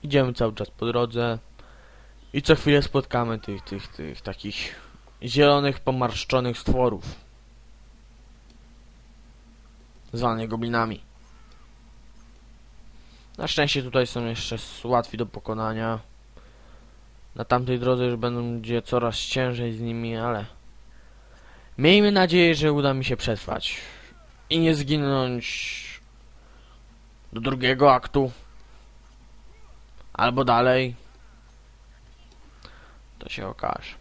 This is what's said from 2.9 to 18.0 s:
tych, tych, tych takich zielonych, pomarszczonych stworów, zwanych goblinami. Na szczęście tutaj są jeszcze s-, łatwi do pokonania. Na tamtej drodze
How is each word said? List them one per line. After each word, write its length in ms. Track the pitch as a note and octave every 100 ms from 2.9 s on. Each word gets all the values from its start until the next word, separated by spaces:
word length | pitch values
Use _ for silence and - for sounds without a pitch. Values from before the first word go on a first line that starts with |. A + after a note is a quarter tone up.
| C#3 - B2 A#2 A2+
tych, 240 | G#2+ G2
tych, 260 | - G2 -
tych 320 | - D#2 C2+
takich 600 | - F#2+ - - - - - - - -
zielonych, 580 | B2 A#2+ D3 C#3+ C#3+ C3+
pomarszczonych 760 | - C3 B2 A2 - C3 B2 A#2
stworów, 460 | - C3 B2 G2+ - - - - - - - - - - - - - - - - - - - - - - - - - - - - - - -
zwanych 360 | A#2 A#2+ A2+ A2+
goblinami. 520 | A2+ A#2 A#2+ A2+ G#2+ - - - - - - - - - - - - - - - - - - - - - - - -
Na 100 | D#3
szczęście 340 | - D3 C#3+
tutaj 240 | B2+ B2+ B2
są 200 | B2 A#2
jeszcze 280 | A#2 -
s-, 300 | A2+ - -
łatwi 340 | A#2 B2 A#2+ A2
do 80 | A2
pokonania. 720 | - - A2 A2 A2 A2+ A2+ - - - - - - - - - - - - -
Na 100 | -
tamtej 340 | A#2+ B2 B2 B2+
drodze 260 | B2 B2